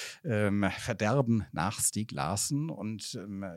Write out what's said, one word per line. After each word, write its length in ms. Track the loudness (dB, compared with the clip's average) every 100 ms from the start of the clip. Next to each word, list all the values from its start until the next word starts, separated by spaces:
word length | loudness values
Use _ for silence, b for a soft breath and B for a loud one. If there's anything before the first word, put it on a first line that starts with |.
| B B
ähm, 420 | 0 2 4 4 2 2
Verderben 680 | -4 0 4 4 4 2 2
nach 260 | -2 -2 0
Stieg 320 | 0 0 -4
Larsson. 600 | -2 0 0 0 -2 -2
Und, 440 | -6 -6 -6 -8 -10
ähm, 280 | -8 -8 -8